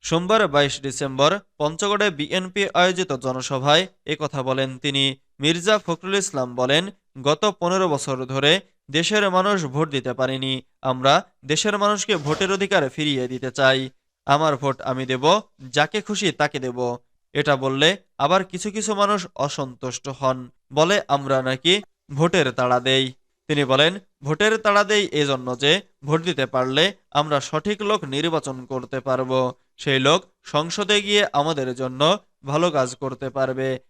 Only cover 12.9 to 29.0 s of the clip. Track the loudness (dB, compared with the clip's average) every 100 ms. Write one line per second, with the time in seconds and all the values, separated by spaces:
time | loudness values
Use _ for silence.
12.9 | -2 -2 0 -2 -4 -8 2 4 4 -2
13.9 | _ _ _ 0 2 2 0 -2 -4 -4
14.9 | -4 -2 0 4 2 0 _ -6 0 0
15.9 | 0 -6 -2 -2 0 -2 -2 -6 -4 -4
16.9 | -4 _ _ _ -4 0 0 0 2 2
17.9 | 2 _ _ 2 2 0 -6 -8 -6 -4
18.9 | 0 2 0 -4 -4 -4 -4 -8 -8 -10
19.9 | -8 -10 -4 -2 -2 -6 _ _ 2 4
20.9 | 2 2 -2 2 0 0 -2 2 2 0
21.9 | _ _ 0 2 4 0 0 2 2 2
22.9 | 2 0 -6 _ _ _ -2 2 4 4
23.9 | 2 _ _ -6 0 2 2 2 2 4
24.9 | 0 0 0 0 0 -4 -2 2 2 0
25.9 | _ -2 -2 -2 -2 -2 0 0 2 0
26.9 | 0 _ -2 0 0 -2 -4 -4 -4 -2
27.9 | -2 -2 -4 -2 -2 -4 -12 -8 -8 -6
28.9 | -8